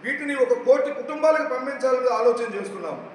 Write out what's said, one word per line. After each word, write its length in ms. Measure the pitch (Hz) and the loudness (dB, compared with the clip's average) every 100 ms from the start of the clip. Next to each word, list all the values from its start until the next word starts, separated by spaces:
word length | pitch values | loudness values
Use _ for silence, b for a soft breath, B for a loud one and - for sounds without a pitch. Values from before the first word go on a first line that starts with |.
వీటిని 320 | 233 262 285 277 247 | -4 -6 -4 0 2
ఒక 80 | 247 240 | 2 4
కోటి 240 | 285 285 285 | 4 4 -4
కుటుంబాలకు 500 | 254 302 311 311 - | -8 0 2 4 0
పంపించాలని 580 | 254 269 254 262 254 247 226 | -4 -4 -2 0 2 2 2
ఆలోచన 300 | 240 226 226 196 | 2 2 -4 -6
చేస్తున్నాం. 400 | 190 - 165 131 - | -8 -8 -10 -10 -12